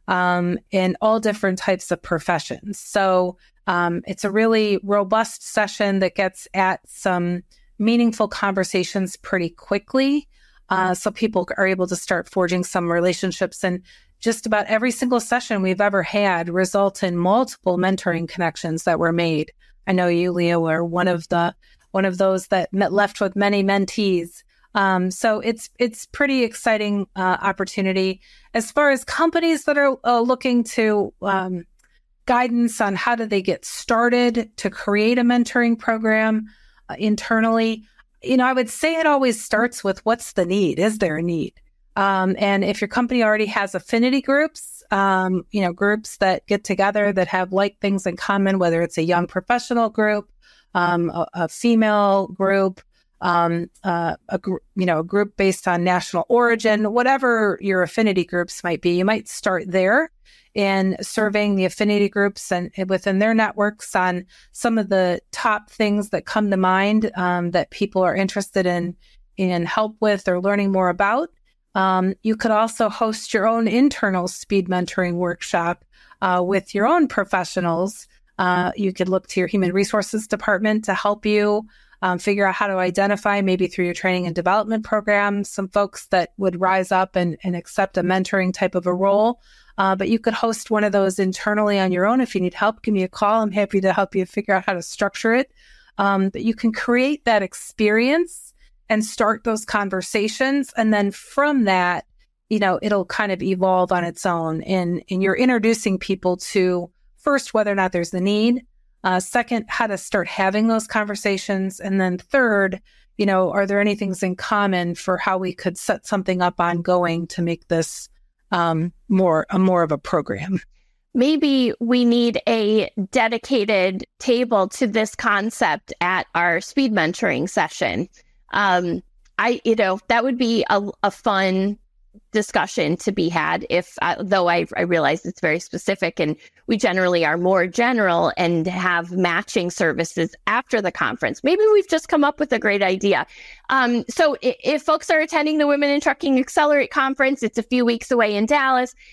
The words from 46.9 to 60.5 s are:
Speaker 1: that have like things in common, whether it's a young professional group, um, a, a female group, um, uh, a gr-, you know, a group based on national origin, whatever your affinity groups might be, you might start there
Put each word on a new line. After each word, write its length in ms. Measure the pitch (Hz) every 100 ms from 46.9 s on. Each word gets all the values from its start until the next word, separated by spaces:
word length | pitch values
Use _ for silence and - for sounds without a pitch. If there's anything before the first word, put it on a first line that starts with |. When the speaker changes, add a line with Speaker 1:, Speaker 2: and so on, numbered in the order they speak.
| 208 202
Speaker 1:
that 140 | 190 175
have 260 | 190 185
like 260 | 196 202 -
things 260 | 202 196 190
in 100 | 175
common, 440 | - 202 196 190
whether 200 | 175 165
it's 160 | 170 -
a 60 |
young 240 | 160 175 175
professional 640 | 185 - 240 - 233 220
group, 400 | 220 214 208 - _ _ _ _
um, 360 | 185 175 175 170
a, 160 | 170 -
a 140 | 175 165
female 800 | - 240 226 220 208 202 196 190
group, 520 | 185 190 196 190 185 - _ _ -
um, 480 | 180 175 170 170 170 _
uh, 320 | 190 170 165 - -
a 100 | 185
gr-, 180 | - 185 _ -
you 100 | 180
know, 140 | 160
a 40 |
group 320 | 170 202 208 -
based 300 | 196 185 -
on 160 | 175
national 420 | 175 180 - 175 -
origin, 640 | 240 240 226 220 214 214
whatever 640 | 233 247 269 262 226 214 -
your 220 | 196 185
affinity 420 | 175 - 220 185
groups 380 | 170 175 175 -
might 180 | 175 160
be, 160 | 175 175
you 80 |
might 240 | 185 220 -
start 360 | - 208 180 185
there 440 | 185 185 247 330 _ _ - _